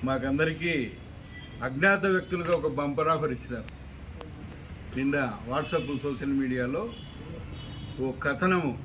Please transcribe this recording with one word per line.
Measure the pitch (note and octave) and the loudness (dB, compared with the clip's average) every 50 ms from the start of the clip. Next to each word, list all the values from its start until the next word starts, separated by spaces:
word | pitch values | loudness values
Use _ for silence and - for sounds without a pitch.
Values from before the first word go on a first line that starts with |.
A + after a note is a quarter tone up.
| - | 0
మాకందరికీ | C3 C3+ C3 B2 C3+ C3+ C#3+ D#3 D#3+ D#3+ C#3+ D#3+ E3+ E3 D3 A#2+ G#2 F2 - - - - - - - - - - - - - - | 0 0 0 2 2 2 4 4 2 2 0 0 0 2 2 0 -2 -4 -10 -14 -14 -14 -14 -14 -12 -12 -12 -12 -12 -8 -4 -4
అజ్ఞాత | B2+ C3 C#3 D#3+ G3 G3+ G3 E3 | -2 0 4 6 6 6 6 6
వ్యక్తులుగా | G3 F#3+ F#3 F3+ - F3+ E3+ F3 E3 F3 | 4 4 4 2 0 -2 -2 2 4 4
ఒక | E3 - D#3+ | 4 4 2
బంపర్ | C3+ C3+ C#3+ C#3+ C#3+ C#3+ D#3 D#3 | 2 2 0 0 2 2 4 4
ఆఫర్ | D#3+ D#3 D3 D3+ | 4 4 4 0
ఇచ్చినారు. | B2+ A#2+ - - B2 A#2 G#2+ - - - - - - - - - - - - - - - - - - - - - - - - - - B2 | -2 -2 -6 -6 -8 -6 -8 -10 -12 -14 -14 -14 -14 -14 -12 -12 -12 -12 -12 -12 -12 -12 -12 -12 -12 -12 -12 -12 -12 -12 -12 -6 -4 0
నిన్న | C3+ C#3 C#3+ C#3+ C3+ A#2+ G#2+ G#2+ - A#2 B2+ | 0 2 2 2 0 0 -2 -6 -6 -2 0
WhatsApp, | C#3+ D3+ - - D#3+ B2+ C3 C#3+ C3 - | 0 0 2 0 0 0 0 -4 -2 -2
సోషల్ | D3 C#3 A#2 C3+ C#3 C#3 | -2 -2 -2 0 2 2
మీడియాలో | C3+ C3+ B2+ B2+ B2+ B2 B2 C3+ D#3+ G#3+ A#3 A#3 - - - - - - - - - - - - - - - - - - - - - | 2 4 2 2 2 2 2 0 -2 -2 -4 -6 -10 -12 -12 -12 -12 -10 -10 -10 -10 -8 -8 -8 -8 -8 -8 -8 -8 -8 -8 -4 -2
ఓ | C3 C3 | -2 -2
కథనము | B2 B2+ - D3 C#3+ - F3 F#3 F#3 F3+ E3 C3+ A#2 - - | -2 0 2 0 2 4 4 6 6 6 4 2 0 -2 -6